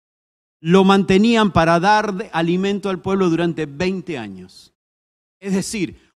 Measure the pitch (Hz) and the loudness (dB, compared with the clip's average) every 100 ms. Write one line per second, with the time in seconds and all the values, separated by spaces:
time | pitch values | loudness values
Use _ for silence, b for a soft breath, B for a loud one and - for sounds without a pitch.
0 | _ _ _ _ _ _ 160 185 190 196 | _ _ _ _ _ _ 2 4 6 4
1 | 190 190 220 226 214 170 165 170 185 214 | 4 4 4 2 2 2 2 2 2 2
2 | 214 190 208 165 170 180 196 202 196 185 | 0 -6 -8 -4 -2 -2 -2 -4 -4 -6
3 | 185 196 185 165 175 156 151 139 180 190 | -4 -2 0 0 -2 -4 -8 -6 -4 -4
4 | 170 143 110 92 90 - - _ _ _ | -8 -10 -12 -14 -20 -20 -20 _ _ _
5 | _ _ _ _ 196 196 - 220 156 b | _ _ _ _ -4 -4 -2 -4 -6 b
6 | b | b